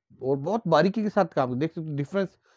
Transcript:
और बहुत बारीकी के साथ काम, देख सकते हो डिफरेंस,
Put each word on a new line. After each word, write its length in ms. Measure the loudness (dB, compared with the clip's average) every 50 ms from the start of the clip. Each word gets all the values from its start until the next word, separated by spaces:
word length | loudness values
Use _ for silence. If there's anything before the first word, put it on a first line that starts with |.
| _ _ _ -6
और 160 | -4 -2 -2
बहुत 300 | -2 -2 -2 -4 -2 0
बारीकी 360 | 2 4 4 4 4 2 0 -2
के 60 | 0
साथ 160 | 2 0 0
काम, 340 | 2 0 0 0 0 0 -2
देख 140 | -4 -4 -4
सकते 160 | -6 -8 -6
हो 60 | -6
डिफरेंस, 420 | -6 -6 -4 -2 -4 -4 -4 _ _ _ _ _